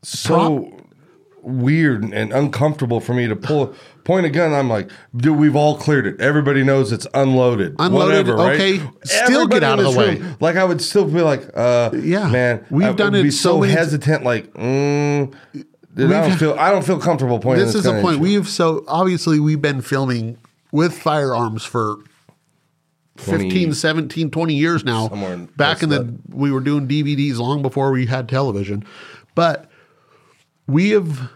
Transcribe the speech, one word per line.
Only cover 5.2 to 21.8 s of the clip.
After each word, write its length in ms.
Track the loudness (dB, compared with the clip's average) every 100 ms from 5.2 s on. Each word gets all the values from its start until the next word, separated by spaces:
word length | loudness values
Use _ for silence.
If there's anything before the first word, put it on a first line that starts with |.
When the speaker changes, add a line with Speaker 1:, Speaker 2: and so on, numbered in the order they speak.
| 2 4
Speaker 1:
we've 180 | 4 4
all 200 | 2 0
cleared 300 | 0 0 0
it. 140 | -2
Everybody 440 | 0 2 2 2
knows 280 | 4 2 2
it's 140 | -2 -4
unloaded." 640 | 0 2 4 4 2 -2 -2
Speaker 2:
Unloaded, 480 | 0 2 4 2 2
Speaker 1:
Whatever, 80 | 2
right? 180 | 2
Speaker 2:
okay, 220 | 2 2 0 -4 -12
still 380 | -4 0 2 2
Speaker 1:
Everybody 180 | 4 2
Speaker 2:
get 20 |
out 140 | 2 2
Speaker 1:
in 80 | 2
Speaker 2:
of 80 |
the 60 | 4
Speaker 1:
this 80 | 2
Speaker 2:
way. 80 | 0
Speaker 1:
room, 140 | -6 -2
like, 160 | 0 2
I 80 |
would 160 | 0 0
still 220 | 0 0 2
be 140 | 2
like, 220 | 2 0 -4
"Uh, 360 | -2 2 2 0
Speaker 2:
Yeah. 340 | -2 -2 0 2
Speaker 1:
man," 360 | 2 2 -2 -2
Speaker 2:
We've 160 | 0 0
Speaker 1:
I 40 |
would 60 | 2
Speaker 2:
done 140 | 2
Speaker 1:
be 160 | 4 2
Speaker 2:
it 40 |
so 200 | 2 2
Speaker 1:
so 40 | 2
Speaker 2:
many 120 | 4
t- 60 | 2
Speaker 1:
hesitant, 460 | 0 -2 0 0
like, 280 | 0 -2 -4
Mm, 760 | -8 -2 0 0 0 0 -2 -4 -8 -18
dude, 120 | -18 -18 _ _ 0 2
I 80 | 4
Speaker 2:
We've 60 | 2
Speaker 1:
don't 80 | 2
feel, 180 | 0 2
I 120 | 2
don't 140 | 2
feel 140 | 0 -2
comfortable 400 | 0 0 0 0
pointing 260 | 2 2 2
Speaker 2:
This 80 |
Speaker 1:
this 60 | 2
Speaker 2:
is 40 |
the 60 | 0
Speaker 1:
gun 80 | 2
at 40 |
Speaker 2:
point. 140 | 0 2
Speaker 1:
you. 60 |
Speaker 2:
We've 260 | 2 0 -2
so, 360 | 0 0 0 -4
obviously, 500 | -2 0 0 0 2
we've 220 | 2 0
been 180 | -2 -4
filming 580 | -4 -2 -2 -2 -4 -10 _ _ _
with 200 | -2 0 -2
firearms 680 | -4 -2 -2 -2 -2 -6
for 340 | -6 -4